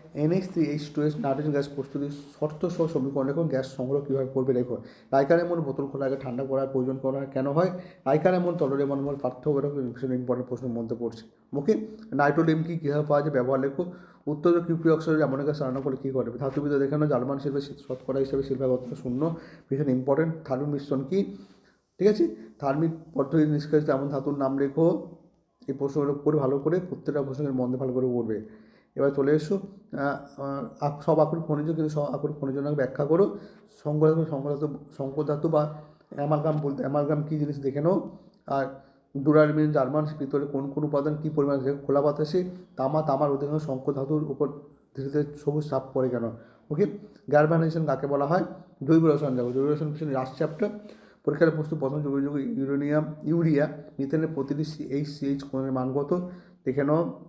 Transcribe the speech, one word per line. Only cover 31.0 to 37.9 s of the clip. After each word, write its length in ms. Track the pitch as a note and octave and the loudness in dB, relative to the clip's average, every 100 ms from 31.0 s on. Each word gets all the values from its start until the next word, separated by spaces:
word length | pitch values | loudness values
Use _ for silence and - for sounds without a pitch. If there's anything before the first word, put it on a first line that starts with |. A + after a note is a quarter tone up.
সব 180 | - D#3 | 2 4
আকরিক 240 | D3 E3 | 4 2
খনিজ, 220 | E3 D3 D3+ | -2 -2 0
কিন্তু 240 | D#3+ D3+ | 0 0
সব 120 | D3+ | 0
আকরিক 340 | C#3+ D3 D3+ D3+ | -2 -2 -4 -4
খনিজ 220 | C3+ C3+ | -4 -2
নাম 160 | C#3+ | -2
ব্যাখ্যা 320 | D3 B2+ - C#3+ | 0 0 0 2
করো। 320 | E3 G3+ - - - - - | 4 4 2 -14 -20 -20 -8
সংকর 260 | D3+ D3+ D#3 | -2 4 4
ধাতু, 160 | E3 D#3 | 4 0
সংকর 200 | C#3 C#3+ | -2 -4
ধাতু, 180 | C#3+ D3+ C3+ - - | -2 -4 -6 -14 -8
সংকর 260 | C3+ C#3 | -6 -4
ধাতু 260 | D3+ D3 E3 | -2 0 2
বা 320 | D#3 D3+ - - - _ C#3+ | 2 2 -4 -16 -20 _ -6
অ্যামালগাম 440 | C#3+ D3+ D#3 D3+ | 0 0 2 0
বলতে, 180 | C#3+ C#3 | -2 -2
অ্যামালগাম 440 | C3+ D3 D3 D3+ | -2 0 0 0
কী 140 | D3 D#3 | 0 -2
জিনিস 220 | D3 C#3+ | -2 -2
দেখে 220 | C#3 C#3 | -4 0
নাও। 280 | D#3+ | 2